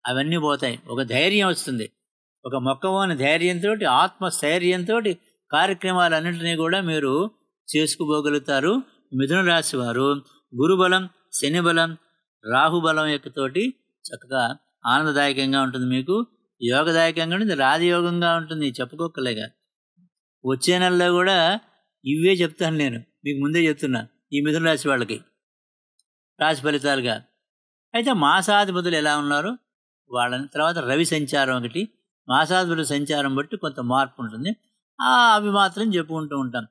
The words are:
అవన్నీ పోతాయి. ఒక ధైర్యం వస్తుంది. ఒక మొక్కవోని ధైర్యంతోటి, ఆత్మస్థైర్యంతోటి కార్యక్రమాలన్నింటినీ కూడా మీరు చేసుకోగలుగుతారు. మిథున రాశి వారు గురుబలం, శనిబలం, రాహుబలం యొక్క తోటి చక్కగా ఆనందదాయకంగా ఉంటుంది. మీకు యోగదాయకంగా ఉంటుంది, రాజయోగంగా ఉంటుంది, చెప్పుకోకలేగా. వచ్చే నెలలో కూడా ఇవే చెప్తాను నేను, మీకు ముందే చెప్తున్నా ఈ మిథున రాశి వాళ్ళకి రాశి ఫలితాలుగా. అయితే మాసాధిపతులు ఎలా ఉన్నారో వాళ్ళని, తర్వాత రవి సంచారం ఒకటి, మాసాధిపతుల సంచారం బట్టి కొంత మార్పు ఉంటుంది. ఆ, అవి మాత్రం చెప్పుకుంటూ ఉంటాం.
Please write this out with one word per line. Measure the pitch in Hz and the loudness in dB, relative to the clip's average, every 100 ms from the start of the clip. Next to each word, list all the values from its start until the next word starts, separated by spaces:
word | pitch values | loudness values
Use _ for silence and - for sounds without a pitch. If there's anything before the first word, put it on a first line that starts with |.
| 120 | -4
అవన్నీ | 127 147 170 | -2 0 0
పోతాయి. | 151 139 131 117 - | 0 0 -2 -6 -8
ఒక | 120 | -6
ధైర్యం | 120 123 170 208 190 | -2 0 2 2 2
వస్తుంది. | 165 - 123 107 _ _ _ _ _ 131 | 0 -4 -6 -8 _ _ _ _ _ -8
ఒక | 135 | -4
మొక్కవోని | 127 135 190 190 190 147 | -2 -2 -2 0 0 0
ధైర్యంతోటి, | 135 165 175 180 202 214 170 | 0 2 0 0 -2 0 2
ఆత్మస్థైర్యంతోటి | 131 185 _ 185 - 147 175 175 180 175 226 214 170 _ _ _ | 4 2 _ -6 -2 -2 0 0 0 -2 -2 -2 -6 _ _ _
కార్యక్రమాలన్నింటినీ | 147 185 185 185 185 175 160 170 170 165 165 | 0 0 0 -2 2 2 2 -2 -4 -2 -2
కూడా | 165 190 | 0 -2
మీరు | 180 156 139 143 214 _ _ _ - 151 | 0 -2 0 0 -2 _ _ _ -4 -2
చేసుకోగలుగుతారు. | 156 - 151 151 147 147 139 139 156 254 262 _ _ 131 | 0 -2 -2 0 0 -2 0 0 2 0 -4 _ _ -2
మిథున | 139 180 180 | 0 2 4
రాశి | 170 - 135 | 2 0 -4
వారు | 120 117 139 143 - _ _ 123 | -2 0 0 -2 -6 _ _ 0
గురుబలం, | 156 190 185 185 185 _ _ | 2 4 4 2 -2 _ _
శనిబలం, | - 143 170 170 165 165 160 _ _ _ _ 107 | -4 -2 2 2 2 0 -4 _ _ _ _ -2
రాహుబలం | 123 156 170 160 156 156 | 2 2 2 0 0 0
యొక్క | 143 139 | -4 -6
తోటి | 139 135 151 247 - _ _ - | -6 -4 -2 -4 -6 _ _ -16
చక్కగా | 113 120 131 117 135 _ _ 117 | -16 -6 -2 -2 -4 _ _ 0
ఆనందదాయకంగా | 135 156 143 143 131 135 139 | 2 2 2 0 0 0 0
ఉంటుంది. | 131 127 127 | 0 -2 -2
మీకు | 127 135 202 233 _ _ _ | -2 0 -2 -2 _ _ _
యోగదాయకంగా | 120 131 160 165 165 165 165 185 | 0 2 2 2 2 0 -4 -2
ఉంటుంది, | 214 151 | -2 2
రాజయోగంగా | 135 156 175 175 175 175 170 170 | 2 2 2 2 0 0 0 0
ఉంటుంది, | 160 160 143 | -4 -4 -4
చెప్పుకోకలేగా. | 123 127 151 165 151 127 107 107 _ _ _ _ _ _ _ _ _ 127 | -4 -10 -6 -8 -6 -6 -6 -10 _ _ _ _ _ _ _ _ _ -6
వచ్చే | 131 180 180 | -2 0 2
నెలలో | 180 180 175 | 2 2 2
కూడా | 175 185 185 165 214 _ _ _ _ 131 | 2 2 2 2 0 _ _ _ _ -4
ఇవే | 151 180 | 0 2
చెప్తాను | 185 170 156 165 156 | 2 0 0 -2 0
నేను, | 139 117 | -2 -4
మీకు | - _ 143 139 | -12 _ -6 -4
ముందే | 143 165 165 | 0 2 2
చెప్తున్నా | 147 143 123 117 _ _ | 0 -2 -2 -4 _ _
ఈ | 143 | -2
మిథున | 151 156 165 | 0 0 2
రాశి | 151 143 | 0 0
వాళ్ళకి | 131 117 113 _ _ _ _ _ _ _ _ _ _ _ _ | -2 -2 -8 _ _ _ _ _ _ _ _ _ _ _ _
రాశి | 151 147 | -2 0
ఫలితాలుగా. | 147 147 143 135 123 110 _ _ _ _ _ _ _ | 0 0 0 0 -2 -6 _ _ _ _ _ _ _
అయితే | 233 233 | -2 0
మాసాధిపతులు | 220 143 180 180 202 202 180 175 160 | 2 4 4 4 2 2 -2 -2 0
ఎలా | 151 147 | 0 0
ఉన్నారో | 143 147 180 254 _ _ _ _ _ | 0 -2 -2 -8 _ _ _ _ _
వాళ్ళని, | 123 120 123 139 | -4 -2 -4 -6
తర్వాత | 147 156 170 | -2 0 0
రవి | 127 139 165 | -2 0 0
సంచారం | 156 139 143 135 127 | -2 0 0 0 0
ఒకటి, | 120 170 220 _ _ _ - | -4 -6 -8 _ _ _ -2
మాసాధిపతుల | 131 156 185 180 165 | 0 2 0 0 -2
సంచారం | 143 143 143 147 139 135 | -2 -2 -2 -2 0 -2
బట్టి | 143 214 | -4 -6
కొంత | 156 135 | -8 -6
మార్పు | 123 131 131 - | -2 0 0 -4
ఉంటుంది. | 117 110 165 220 _ _ _ - | -12 -8 -6 -8 _ _ _ -2
ఆ, | - 247 240 214 | 4 6 6 4
అవి | 208 | 2
మాత్రం | 202 196 196 220 180 | 2 2 0 0 0
చెప్పుకుంటూ | 156 160 151 143 | -2 -6 -4 -4
ఉంటాం. | 127 120 110 | -4 -6 -10